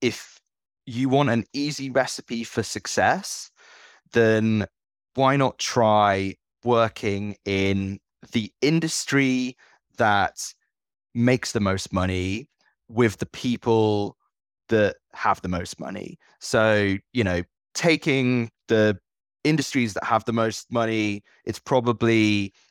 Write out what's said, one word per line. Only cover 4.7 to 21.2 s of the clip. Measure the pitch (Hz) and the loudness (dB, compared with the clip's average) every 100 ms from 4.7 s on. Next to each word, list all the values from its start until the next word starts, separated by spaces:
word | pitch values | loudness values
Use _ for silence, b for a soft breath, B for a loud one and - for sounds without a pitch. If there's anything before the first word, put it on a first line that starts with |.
| _ _ _ _ | _ _ _ _
why | - 135 143 | 0 2 2
not | 135 - | 0 -2
try | - 123 110 107 104 98 95 - _ _ | -4 2 4 4 4 2 -2 -8 _ _
working | 120 117 113 - 110 98 104 98 | 0 2 2 -2 -4 -4 -6 -8
in | - 95 98 98 98 98 _ _ - | -4 0 0 0 -2 -8 _ _ -6
the | 120 104 - | -4 -4 -2
industry | 139 165 160 - - 139 135 127 127 - b b _ - | 2 2 0 -4 -2 0 2 0 -4 -10 b b _ -2
that | 110 101 95 - - - _ _ _ _ _ | 2 2 0 -4 -14 -16 _ _ _ _ _
makes | 117 120 127 - | 0 2 2 0
the | 117 | -2
most | 101 95 - | -2 -2 -4
money | 95 92 92 92 104 147 _ _ _ _ | -2 -2 -2 -4 -6 -10 _ _ _ _
with | 113 120 - | 0 0 0
the | 104 | -10
people | - 127 120 120 113 107 104 101 - _ _ _ _ - | -6 -4 -4 0 2 2 0 -4 -10 _ _ _ _ -2
that | 110 101 - _ | 2 2 -2 _
have | - 110 98 | -4 -2 -2
the | 90 | -2
most | 90 87 - | -6 -8 -12
money? | 67 98 87 - b b | -12 -12 -14 -16 b b
So, | - 120 110 107 101 98 - | -2 2 2 2 0 -2 -4
you | 123 | -2
know, | 101 87 87 _ _ | 0 -2 -4 _ _
taking | - 175 151 160 135 123 123 117 - - | -2 0 2 2 0 2 0 -2 -10 0
the | 110 107 98 _ _ _ _ | 2 4 2 _ _ _ _
industries | 147 156 135 135 117 | 0 0 0 -2 -2
that | 92 | -4
have | - 113 | -2 -2
the | 113 | 0
most | 113 113 107 - | 0 -2 -4 -4
money, | 117 113 110 107 101 | -2 0 0 -2 -2